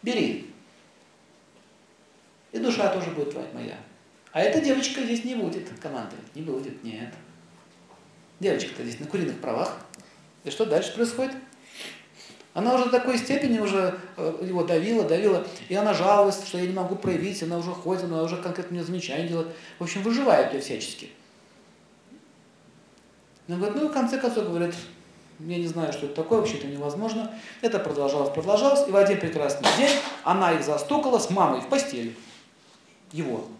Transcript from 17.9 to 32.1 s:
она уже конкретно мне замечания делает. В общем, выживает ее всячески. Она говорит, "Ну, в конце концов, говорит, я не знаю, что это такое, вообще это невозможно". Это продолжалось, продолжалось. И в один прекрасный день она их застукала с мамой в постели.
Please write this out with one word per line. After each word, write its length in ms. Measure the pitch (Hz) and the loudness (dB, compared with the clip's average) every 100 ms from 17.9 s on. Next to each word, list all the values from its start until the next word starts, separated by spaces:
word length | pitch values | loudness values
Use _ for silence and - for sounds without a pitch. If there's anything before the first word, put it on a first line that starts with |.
| 180 | -2
она 200 | 180 160 | -2 -2
уже 140 | 165 175 | -2 -2
конкретно 380 | 180 175 180 175 | -6 -6 -6 -6
мне 80 | |
замечания 440 | 160 180 - 139 170 | -4 -4 -4 -4 -2
делает. 200 | 165 165 - - - | -2 -4 -8 -18 -10
В 40 | |
общем, 200 | 165 202 | -8 -4
выживает 480 | 208 240 269 165 - | 0 2 6 6 4
ее 100 | 139 | 0
всячески. 480 | - 117 - - - - - _ _ - - _ _ _ _ - _ _ _ _ - - _ _ _ _ _ _ - | -6 -8 -8 -12 -16 -20 -20 _ _ -20 -20 _ _ _ _ -20 _ _ _ _ -20 -20 _ _ _ _ _ _ -8
Она 100 | 175 | -4
говорит, 240 | 208 240 | -2 0
"Ну, 60 | 302 | 0
в 40 | |
конце 240 | 277 233 262 | 0 0 0
концов, 280 | 247 220 175 | 0 0 -2
говорит, 300 | 170 175 175 - - - - - - | 0 -2 -4 -14 -20 -20 -20 -20 -14
я 180 | 156 175 | -6 -4
не 100 | 170 | -4
знаю, 260 | 165 156 | -2 -4
что 120 | 143 143 | -4 -6
это 100 | - | -4
такое, 240 | 160 226 | 2 2
вообще 180 | - - | 2 -2
это 100 | 139 | -6
невозможно". 680 | 143 143 147 226 226 226 - - - | -6 -6 -4 -4 -4 -6 -10 -16 -4
Это 180 | 233 208 | -2 0
продолжалось, 540 | 160 143 139 143 139 | -2 0 0 2 0
продолжалось. 540 | 160 170 208 277 277 - | 0 2 4 6 6 6
И 40 | |
в 40 | 196 | 6
один 240 | 196 190 | 6 4
прекрасный 500 | 165 151 143 - 147 - | 0 0 0 2 2 6
день 200 | 277 285 - - | 4 4 0 -4
она 300 | - 185 180 | 2 4 4
их 100 | 160 | 2
застукала 560 | 139 147 - 294 285 240 | 2 -2 2 0 4 2
с 100 | - | 2
мамой 320 | 190 160 127 | 4 4 2
в 80 | - | 0
постели. 460 | 277 277 123 117 | 0 0 -4 -6